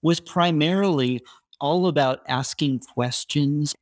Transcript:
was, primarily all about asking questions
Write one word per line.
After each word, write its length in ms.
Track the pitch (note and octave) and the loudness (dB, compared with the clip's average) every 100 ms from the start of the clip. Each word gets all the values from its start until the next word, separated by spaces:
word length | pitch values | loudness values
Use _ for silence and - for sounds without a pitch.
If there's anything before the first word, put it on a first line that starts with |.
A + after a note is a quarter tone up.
was, 160 | D#3+ E3 | 0 0
primarily 1040 | - F3+ F3 D#3 D#3 F#3+ G3 D3 B2+ B2 - - _ - | -2 0 2 2 2 2 2 2 0 -2 -8 -20 _ -6
all 260 | C#3+ F3 F3+ | -2 0 2
about 360 | D3 C3 C3+ - | 2 2 0 -4
asking 540 | B2+ C3+ - D3 B2+ | -4 -4 -2 -2 -2
questions 960 | - - B2 - - D3+ C#3+ D3 D3 - | -6 -4 -2 -4 -4 0 0 0 -2 -4